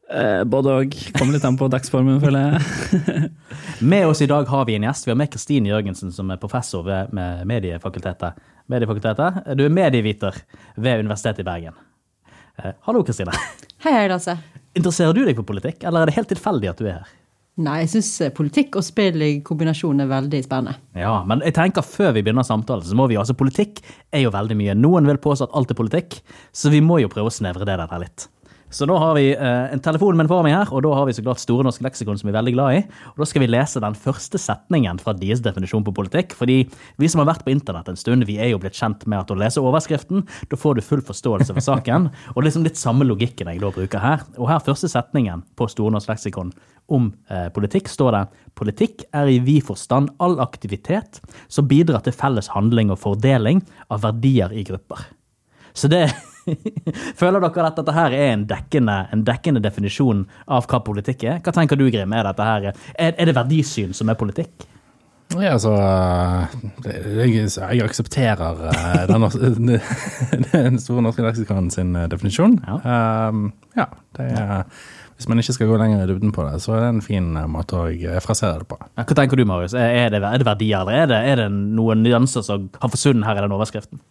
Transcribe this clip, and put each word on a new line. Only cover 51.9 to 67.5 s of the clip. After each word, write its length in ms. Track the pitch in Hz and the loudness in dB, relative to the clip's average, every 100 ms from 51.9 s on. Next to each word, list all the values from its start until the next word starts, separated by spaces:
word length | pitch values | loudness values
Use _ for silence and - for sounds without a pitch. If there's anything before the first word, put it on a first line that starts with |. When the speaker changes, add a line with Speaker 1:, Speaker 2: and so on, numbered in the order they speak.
| 120 | 2
Speaker 2:
til 160 | 123 - | 0 -2
felles 320 | 139 120 101 | 0 0 -2
handling 400 | - 107 117 107 | 0 2 4 2
og 80 | 90 | 0
fordeling 640 | 104 101 127 135 110 180 - - - | -2 0 2 4 4 2 0 -20 -8
av 80 | 107 | -4
verdier 480 | 107 113 135 127 92 | -2 0 2 2 2
i 140 | 107 98 | -4 -8
grupper.» 400 | 95 _ - - _ _ _ _ _ - - | -8 _ -18 -18 _ _ _ _ _ -20 0
Så 140 | 143 | 4
det, 140 | 175 151 - - - - | 4 4 0 -12 -12 -6
<laughs> 100 | 156 220 - - - - - | -6 -6 -8 -8 -8 -10 0
føler 240 | 180 196 | 2 4
dere 240 | 175 175 165 | 2 0 0
at 80 | 160 | 0
dette 140 | 151 | -2
her 200 | 156 160 | 2 2
er 160 | 131 143 | 2 2
en 100 | 107 107 | 2 -2
dekkende, 480 | 107 - 151 117 101 95 | -6 -2 2 2 0 -2
en 120 | 107 110 | 0 0
dekkende 360 | 120 170 131 | 0 0 2
definisjon 600 | 104 - 101 - 135 104 95 - | 0 -2 -6 0 2 2 -2 -10
av 220 | - 143 - | -2 -2 2
hva 100 | 127 | -2
politikk 440 | 107 104 101 131 113 | -2 -6 -4 -4 -4
er? 140 | 165 | -2
Hva 100 | 175 | -2
tenker 240 | 170 156 143 | 2 2 4
du, 60 | 135 | 4
Grim? 240 | 113 95 113 | 2 0 0
Er 100 | 98 | -2
dette 180 | 95 107 | 0 0
her, 240 | 107 101 | 0 -2
er, 420 | - - - 165 | -8 -14 -2 -2
er 160 | 170 170 | 2 2
det 80 | 131 | 2
verdisyn 580 | 120 160 - - 95 92 | 2 0 0 -4 -6 -2
som 140 | 110 | -2
er 60 | 113 | 0
politikk? 460 | 107 - 170 _ - _ _ _ _ _ _ | -2 -4 -8 _ -20 _ _ _ _ _ _
Speaker 4:
Ja, 260 | 175 196 131 | -2 2 2
altså, 160 | 110 | 4
eh, 800 | 104 98 95 92 90 90 90 85 127 110 - | 4 4 4 2 2 0 0 -2 -6 -12 -12
det, 80 | - - 110 104 | -12 -10 -6 0
jeg, 320 | 123 110 107 | 2 2 0